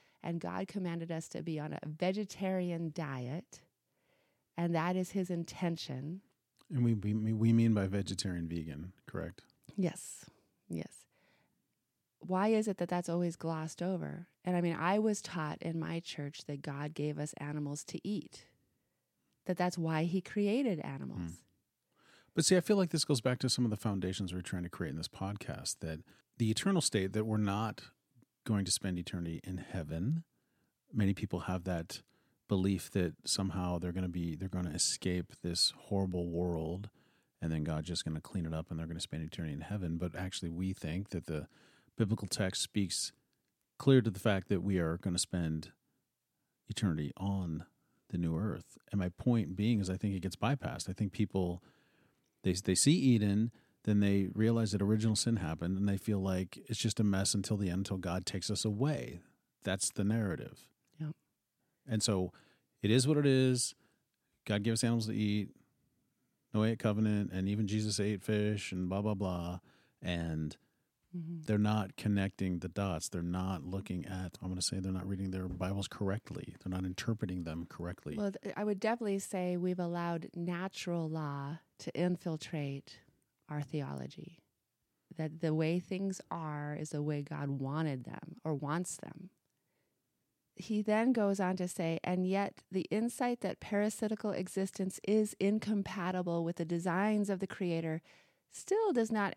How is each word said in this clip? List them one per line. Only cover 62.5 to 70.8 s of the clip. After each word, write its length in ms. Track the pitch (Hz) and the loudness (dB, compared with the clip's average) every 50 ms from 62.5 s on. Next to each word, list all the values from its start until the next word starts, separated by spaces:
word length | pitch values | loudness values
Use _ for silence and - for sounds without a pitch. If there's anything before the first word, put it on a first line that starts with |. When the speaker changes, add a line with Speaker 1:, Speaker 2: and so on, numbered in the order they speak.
| _ _ _ _ _ _ | _ _ _ _ _ _
Speaker 2:
it 80 | - 104 | 2 4
is 160 | 110 131 127 | 6 6 6
what 120 | 143 156 147 | 4 4 4
it 80 | 143 | 6
is. 480 | 139 135 131 131 131 127 123 - - - _ _ _ _ _ _ _ _ _ _ _ _ _ - | 6 6 6 6 4 4 2 0 -2 -6 _ _ _ _ _ _ _ _ _ _ _ _ _ -4
God 160 | - 107 104 | 0 0 2
gave 100 | 104 117 | 2 2
us 120 | 113 110 - | 2 2 2
animals 220 | 117 117 117 110 | 2 2 2 0
to 80 | 107 107 | 0 0
eat. 360 | 107 107 104 104 104 101 - - _ _ _ _ _ _ _ _ _ _ _ _ _ _ _ _ _ _ _ - | 0 2 2 2 0 0 -4 -8 _ _ _ _ _ _ _ _ _ _ _ _ _ _ _ _ _ _ _ 0
Noahic 240 | 110 107 110 113 110 | 2 2 2 2 2
covenant, 520 | - 117 104 104 110 107 107 104 101 - | 2 2 2 4 4 4 4 2 0 0
and 180 | 90 95 95 98 | 0 0 0 0
even 180 | 104 107 110 | 2 0 0
Jesus 340 | 98 107 107 107 107 101 - | 0 2 0 0 0 0 0
ate 220 | 101 104 107 95 | 0 0 0 -2
fish 500 | - - 110 104 104 104 107 101 - - | 0 0 2 2 2 2 0 -2 -4 -4
and 160 | 95 92 90 90 | -4 -2 -2 0
blah, 140 | 95 98 | 0 0
blah, 120 | 104 107 104 | 0 0 0
blah. 460 | 95 101 92 90 87 85 87 90 92 - - _ _ _ _ _ _ | 0 0 -2 -2 -2 -4 -4 -6 -8 -10 -16 _ _ _ _ _ _
And 540 | - 90 87 85 82 82 80 78 78 76 - - _ _ _ _ | -4 -4 -2 -2 -2 -2 -2 -2 -2 -4 -6 -10 _ _ _ _